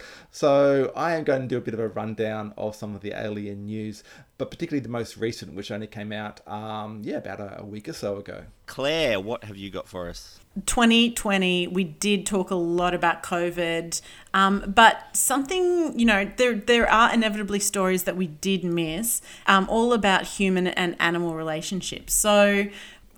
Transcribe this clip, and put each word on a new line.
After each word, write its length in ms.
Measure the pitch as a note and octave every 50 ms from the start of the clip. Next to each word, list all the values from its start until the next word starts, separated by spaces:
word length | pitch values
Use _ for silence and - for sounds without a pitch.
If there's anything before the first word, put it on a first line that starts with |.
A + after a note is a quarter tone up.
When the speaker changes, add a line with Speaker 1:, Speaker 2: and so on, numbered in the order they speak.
| - - - - - _ _
Speaker 1:
So 580 | - - D3 C#3 C#3 C#3+ C#3+ C#3 C#3 C3 B2 -
I 180 | - D3 E3+ E3+
am 80 | D#3+ D3+
going 200 | D3 C3+ C3 C3
to 40 | A#2+
do 80 | C3
a 40 | B2
bit 120 | A#2+ B2 A2+
of 40 | G#2+
a 60 | A2+ A2
rundown 640 | G#2 A2 G#2+ A2 A2 G#2+ A2 G#2+ A2 G#2+ G#2+ G#2+ G#2 -
of 160 | G2+ G#2+ G#2
some 220 | - - G#2 G#2
of 40 | G2
the 120 | G2 G#2 -
alien 540 | - A2 G#2+ G#2+ G#2 G#2 G2+ G2+ G2+ G2+
news, 360 | G#2 G#2+ A2 G#2+ G#2+ G2+ - - - - - - _ _
but 140 | _ C3+ B2+
particularly 300 | - - E3+ E3 D3+ C#3+ A#2
the 60 | A2+
most 280 | A#2+ A#2 A2+ - -
recent, 380 | - A2 A#2 A#2+ - - - -
which 160 | F#2 G2+ -
only 160 | A2+ G2+ A2
came 240 | G#2+ - A2 G#2 G#2+ G#2+
out, 340 | G#2+ G#2+ G#2 G#2+ - _ -
um, 540 | G#2+ G#2+ A2 A2 G#2+ G#2+ G#2 G#2+ A2 G#2+ G#2+
yeah, 120 | D3 F#3 -
about 200 | - - F#2+ G2+
a, 220 | G#2 G2 - -
a 40 | -
week 240 | G#2 G2+ G#2+ G#2 -
or 40 | D#3+
so 240 | - - G#2 G2+
ago. 260 | G2+ G2+ - - G2 - - - _ _
Speaker 2:
Claire, 540 | - - - C3 C#3+ D#3 E3 D#3 C3 A2 G2
what 240 | F#2+ G#2+ A#2+ - -
have 120 | G#2+ G#2
you 140 | G2 G2 G2+
got 160 | F2+ F#2 -
for 220 | - - F#2 F2 F2
us? 320 | E2+ - - - - - - _ _ G3 -
Speaker 3:
Twenty 440 | - - B3 A#3 A#3 A3+ A#3 A#3 A#3
twenty, 560 | A#3 - - A3+ G3 F#3+ F#3 F3+ F3+ F3+ F3
we 160 | E3+ F3+ F#3 F#3+
did 420 | D#3+ D3+ - - G#3 G#3 G3 G3+
talk 240 | - G#3 A3 G#3+ G#3
a 40 | G3
lot 380 | F3+ E3+ E3+ E3+ F3 F3 F3+ F3
about 300 | E3+ E3+ E3+ D#3+ - -
covid, 800 | - F#3 F3 F3 F3 E3+ F3 F3 E3 E3 E3 E3+ E3+ - - - - - - - - -
um, 300 | G3 G3 G3 G3 G3+ - G3+ G3
but 300 | - A3+ A3 - - - - -
something, 840 | - - - C4 C#4 C4+ - F#4 F#4 F4+ F4 F4 F4 E4 D4 - A#3
you 60 | A#3
know, 260 | A#3 G#3+ G3 G3+ G3+ -
there, 180 | - B3+ B3 A#3
there 360 | G#3 G3+ - A#3+ A#3 A3+ -
are 220 | - G#3+ A#3 - -
inevitably 460 | A#3 A3 A3 G3+ G#3+ G#3+ F#3+ G3+ G3+
stories 460 | G3+ - - G3+ F#3+ F#3 F#3 F3+ F3+
that 120 | F#3+ E3+
we 100 | F#3 F#3+
did 360 | D#3+ D3+ D3+ - F#3+ G3 F3+ E3+
miss, 600 | F3+ E3+ E3+ E3+ D#3 D#3 F3 A3+ A#3 - - - - - - -
um, 200 | - G3 F#3+ F#3+ -
all 240 | - A3+ A3+ A#3+ A#3+
about 300 | A3+ G3 G3+ F#3+ F3 -
human 400 | - - - G3+ F#3+ F#3 F#3 F3+
and 280 | F3+ - - F#3 F3 - -
animal 340 | - E3+ E3+ E3+ F3 E3+ D#3+
relationships. 760 | D#3+ D#3+ D#3+ D#3 D#3 D#3+ - G3 F3+ - - - - - - -
So 540 | - - G#3+ G#3 G3+ G3+ G3+ G3+ G3+ G3+ G3+ - - - - - - _ - _